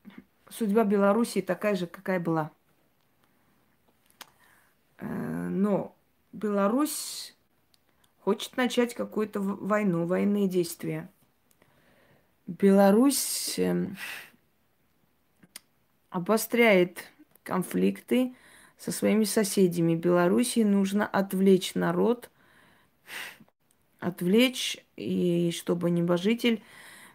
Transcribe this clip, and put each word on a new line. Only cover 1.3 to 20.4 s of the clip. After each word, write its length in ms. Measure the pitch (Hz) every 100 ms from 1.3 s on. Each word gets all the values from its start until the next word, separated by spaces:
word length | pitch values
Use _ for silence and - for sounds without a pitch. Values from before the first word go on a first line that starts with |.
| 202
такая 320 | 185 175 214
же, 120 | 196 175
какая 320 | - - 185
была. 320 | 170 165 156 - _ _ _ _ _ _ _ _ _ _ _ _ _ _ _ - - _ _ _ _ _ _ _
Э, 80 | -
но 880 | - - 165 180 180 208 180 - - _ _ _
Беларусь 1040 | - 214 202 196 240 294 - - - - - _ _ _ _ _ _ _ _
хочет 360 | - - - -
начать 380 | 240 247 240
какую-то 460 | - 202 214 214 208
в-, 260 | 196 202 190
войну, 400 | 208 208 170 170
военные 400 | 185 202 202 196
действия. 600 | 180 170 - 165 156 180 _ _ _ _ _ _ _ _ _ _ _ _ _ -
Беларусь, 1120 | 170 196 196 196 208 269 262 - - - -
эм, 380 | 180 175 180 196 - - - _ _ _ _ _ _ _ _ _ _ _ _ - _ _ _ _ _
обостряет 1000 | 185 175 220 - 233 233 190 180 - - - _ _
конфликты 920 | - 185 175 185 190 196 - 240 254 254 - - - _
со 140 | -
своими 320 | 180 202 208
соседями. 720 | 208 - 196 - 185 170 165 165
Белоруссии 680 | 170 180 180 214